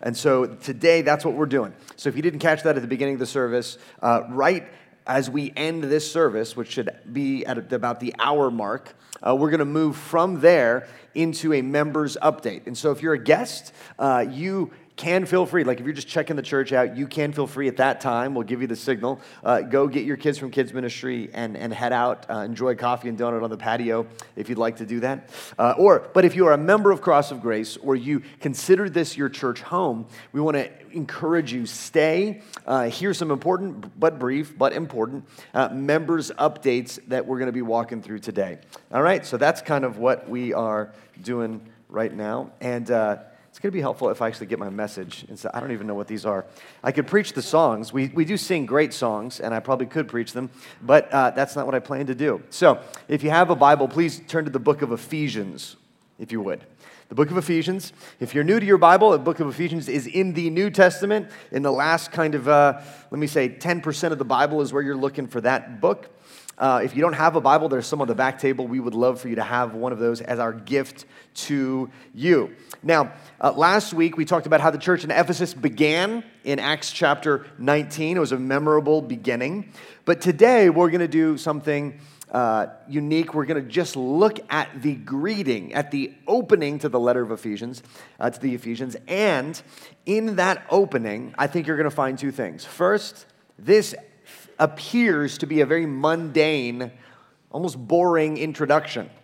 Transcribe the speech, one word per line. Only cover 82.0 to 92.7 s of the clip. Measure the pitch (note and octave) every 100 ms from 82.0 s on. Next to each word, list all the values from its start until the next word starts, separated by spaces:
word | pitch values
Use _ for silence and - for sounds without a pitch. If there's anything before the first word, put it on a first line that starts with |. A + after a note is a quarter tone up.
| - - -
uh, | A#2+ A#2+ A2 G2+ - -
unique. | C#3+ D3 D#3 E3
We're | D#3 C#3
gonna | D#3
just | B2+ D3 E3+ C#3
look | B2+ D3 G#3+ G#3+ -
at | D3+ - C#3+
the | C#3
greeting, | C3 G#2+ C3+ E3+ G#3+ C#3 A2+ F2
at | - D3
the | C#3 C3+ - -
opening | A#3 G3+ G3+ D3 D3
to | D3+
the | B2
letter | A#2+ B2
of | A2+
Ephesians, | A2 A2+ G#2 A#2 A#2+ - - - _
uh, | B2
to | A#2+
the | C3
Ephesians. | B2 A#2 A#2 C3 B2+ -
And | F3+ G#3 D3 C#3 E3 - - - _
in | - G#3 A3 F#3+
that | F3+ F#3 -
opening, | F#3+ G3 C3 A2+ G#2 B2 -
I | C#3+
think | F3 D3+
you're | D3+
gonna | D3+
find | D3 C3+ C3
two | C#3+
things. | C3 G#2 D#2+
First, | -